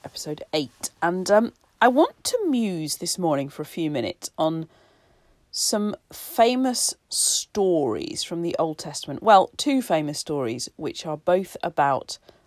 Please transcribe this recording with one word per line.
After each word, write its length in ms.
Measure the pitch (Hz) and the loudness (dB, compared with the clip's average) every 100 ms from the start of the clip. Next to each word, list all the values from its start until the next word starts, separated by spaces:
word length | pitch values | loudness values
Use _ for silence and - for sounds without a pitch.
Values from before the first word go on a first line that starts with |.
| 143 | -14
episode 360 | - - 151 - | -14 -10 -10 -4
eight. 360 | 160 135 _ - _ | -4 -4 _ -12 _
And, 280 | 170 180 180 | -2 0 4
um, 220 | 208 233 - _ - | 4 4 -2 _ 2
I 80 | 233 | 4
want 340 | 254 381 - | 6 4 2
to 160 | - 494 392 | -4 -2 0
muse 480 | 254 220 175 156 - | 0 0 -2 -4 -6
this 240 | 175 - | -6 -2
morning 300 | 175 143 139 | 0 0 -2
for 120 | - | -8
a 40 | 151 | -10
few 260 | - 160 | -4 -2
minutes 380 | 147 110 - - - | -2 -4 -6 -10 -2
on 320 | 160 160 160 _ _ _ _ _ _ _ _ | -2 -2 -6 _ _ _ _ _ _ _ _
some 420 | - - 220 208 - _ | -6 -2 0 -2 -6 _
famous 840 | - - - 233 254 262 247 - - - | -18 -4 4 4 4 0 0 -2 -4 -8
stories 1120 | - - - - - 190 165 135 104 - - | -2 0 -2 -4 0 2 2 2 -2 -4 -8
from 200 | - 170 | -8 -6
the 120 | 170 - | -4 -2
Old 200 | 160 156 | -2 -4
Testament. 460 | 165 147 - - | -10 -12 -10 -2
Well, 280 | 208 196 - - | 6 6 6 0
two 240 | - 269 | -2 0
famous 360 | 240 165 151 147 | 0 0 -2 -6
stories, 520 | - 147 127 113 - - | -6 -4 -4 -4 -8 -10
which 280 | 156 - 170 | -10 -8 -8
are 120 | 151 | -6
both 400 | - 180 190 - | 0 0 0 -6
about 560 | 165 - 143 135 - - _ _ | -6 0 0 0 -4 -14 _ _